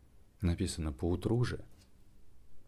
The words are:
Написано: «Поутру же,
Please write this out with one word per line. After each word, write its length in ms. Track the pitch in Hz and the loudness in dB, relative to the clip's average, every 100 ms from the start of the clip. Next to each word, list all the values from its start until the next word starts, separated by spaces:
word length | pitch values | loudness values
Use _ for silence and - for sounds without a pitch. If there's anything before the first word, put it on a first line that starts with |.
| - - - - | -20 -20 -20 0
Написано: 520 | 90 85 92 - 78 | 2 4 2 0 -2
«Поутру 520 | 69 87 90 - 120 | 0 2 2 2 2
же, 200 | 123 - - - - - - - - - - - | 2 0 -8 -16 -20 -20 -20 -18 -16 -16 -12 -12